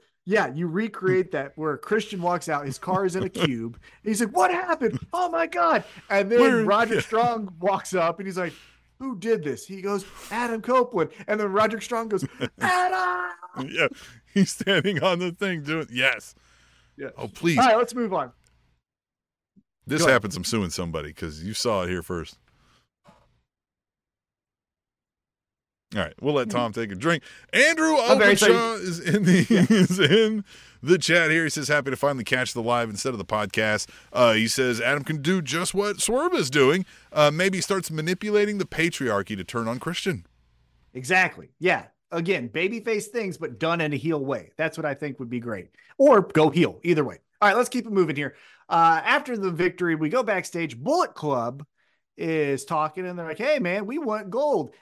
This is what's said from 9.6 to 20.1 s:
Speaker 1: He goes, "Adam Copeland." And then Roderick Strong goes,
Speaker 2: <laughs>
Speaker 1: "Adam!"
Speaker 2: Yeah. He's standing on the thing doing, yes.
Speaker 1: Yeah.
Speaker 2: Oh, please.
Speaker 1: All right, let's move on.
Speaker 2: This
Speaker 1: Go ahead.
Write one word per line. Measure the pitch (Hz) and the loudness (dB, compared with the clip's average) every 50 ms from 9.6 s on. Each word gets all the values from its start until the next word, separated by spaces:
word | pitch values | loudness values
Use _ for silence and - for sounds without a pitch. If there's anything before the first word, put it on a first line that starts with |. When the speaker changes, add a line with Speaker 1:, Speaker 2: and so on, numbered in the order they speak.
| - | -10
Speaker 1:
He | - 190 190 | -14 -12 -8
goes, | 185 202 202 196 196 - - - - - | -4 -4 -4 -4 -4 -10 -16 -20 -14 -8
"Adam | 233 226 240 233 226 226 | -6 -4 -4 -4 -4 -4
Copeland." | - 233 254 262 247 247 - 180 156 156 - - - | -2 2 2 2 2 2 0 0 -2 -2 -4 -8 -6
And | - 214 - | -4 -2 -2
then | 208 196 | -2 0
Roderick | 190 208 220 220 226 220 - | 2 2 2 2 0 -4 -6
Strong | - 240 226 226 | -6 -6 -6 -4
goes, | 220 202 185 139 - - - 131 | -4 -4 -4 -4 -6 -6 -8 -8
Speaker 2:
<laughs> | - - - | -8 -6 -4
Speaker 1:
"Adam!" | - 370 359 359 359 370 370 370 359 359 359 359 359 349 - - - - - - 131 139 | 0 0 2 2 2 0 0 0 -2 -2 -2 -4 -6 -8 -10 -14 -18 -16 -12 -12 -10 -6
Speaker 2:
Yeah. | - 165 156 - - - - - - - _ _ - | -2 0 0 0 -2 -6 -16 -20 -20 -20 _ _ 0
He's | 202 185 - | 0 0 0
standing | - - - 190 196 170 143 202 196 143 160 | 0 -2 -2 0 2 2 2 0 0 0 2
on | 190 175 170 | 0 0 0
the | 180 180 | -2 -4
thing | 175 - 202 190 180 160 143 | -4 -4 -4 -4 -4 -4 -4
doing, | 147 160 160 143 - | -4 -4 -4 -4 -4
yes. | 117 127 127 135 120 107 - - - _ _ _ _ _ _ _ _ _ _ _ _ | -2 0 2 2 2 0 -6 -14 -20 _ _ _ _ _ _ _ _ _ _ _ _
Speaker 1:
Yeah. | - 139 131 - | -14 -12 -12 -10
Speaker 2:
Oh, | - 127 | -10 -12
please. | 110 - - 165 170 165 214 | -12 -8 -2 0 2 4 6
Speaker 1:
All | 262 | 6
right, | 247 220 | 6 6
let's | 233 240 233 233 | 4 2 0 -2
move | 247 233 202 185 | -4 -4 -2 -2
on. | 160 135 123 - _ _ _ _ _ _ _ _ _ _ _ _ _ _ _ _ _ _ _ _ _ _ _ _ _ _ _ _ _ _ | -4 -4 -6 -10 _ _ _ _ _ _ _ _ _ _ _ _ _ _ _ _ _ _ _ _ _ _ _ _ _ _ _ _ _ _
Speaker 2:
This | 117 135 160 | -4 0 2
Speaker 1:
Go | 170 | 4
ahead. | 139 | 6